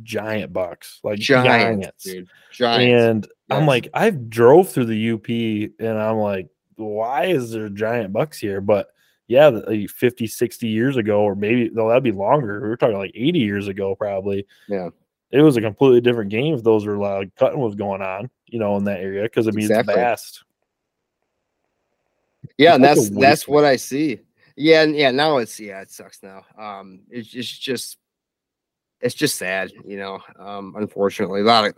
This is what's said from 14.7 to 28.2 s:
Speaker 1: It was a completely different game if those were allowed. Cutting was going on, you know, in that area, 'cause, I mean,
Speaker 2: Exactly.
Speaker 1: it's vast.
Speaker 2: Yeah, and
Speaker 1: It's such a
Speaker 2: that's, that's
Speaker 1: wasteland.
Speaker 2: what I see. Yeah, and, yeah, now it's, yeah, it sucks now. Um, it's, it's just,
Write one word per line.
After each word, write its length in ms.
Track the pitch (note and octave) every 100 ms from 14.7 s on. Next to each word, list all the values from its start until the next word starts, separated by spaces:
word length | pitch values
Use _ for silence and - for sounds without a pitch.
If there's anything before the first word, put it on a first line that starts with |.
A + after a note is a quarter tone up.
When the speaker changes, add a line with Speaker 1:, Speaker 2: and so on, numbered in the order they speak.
| G2+ F2 - _ _ _
Speaker 1:
It 100 | C3
was 160 | D#3 A#2+
a 60 |
completely 400 | G#2+ G2+ C#3 B2
different 280 | A#2+ A#2+ G2+
game 220 | G#2+ D3
if 100 | C#3+
those 220 | A2 A2
were 120 | G#2 G2+
allowed. 380 | G2+ G2 G2 -
Cutting 220 | C3 D3+
was 160 | A#2
going 280 | G#2 G2+ F#2+
on, 260 | F#2+ F#2+ A#2+ - _
you 100 | A#2
know, 180 | G#2 G2+
in 80 |
that 160 | G2+ G2
area, 260 | F#2+ G2 A2
'cause, 180 | - A2
I 40 |
mean, 120 | G#2
Speaker 2:
Exactly. 300 | G#2+ A2 A#2
Speaker 1:
it's 40 | G2+
vast. 460 | A#2+ A2 - - _ _ _ _ _ _ _ _ _ _ _ _ _ _ _ _ _ _ _ _ - -
Speaker 2:
Yeah, 160 | D#3
and 100 | E3
Speaker 1:
It's 160 | C3+ D3+
such 60 | G#2+
a 40 |
Speaker 2:
that's, 60 | G2+
that's 260 | C3+ D3+ -
Speaker 1:
wasteland. 60 |
Speaker 2:
what 100 | D3
I 120 | D3 B2+
see. 440 | - C3+ D#3 G#2+ _ _ _ -
Yeah, 260 | D3 D#3+
and, 120 | D#3
yeah, 160 | D3+ C#3
now 280 | B2+ D#3 C#3+
it's, 200 | A2+ -
yeah, 220 | G#2 F#2+
it 100 | F#2+
sucks 320 | - G2 -
now. 220 | G2 F#2+ F#2+ G2+
Um, 420 | G#2+ G2 G2 F#2 _
it's, 240 | A#2+ A2
it's 140 | B2 A2+
just, 480 | - - A#2+ - - _ _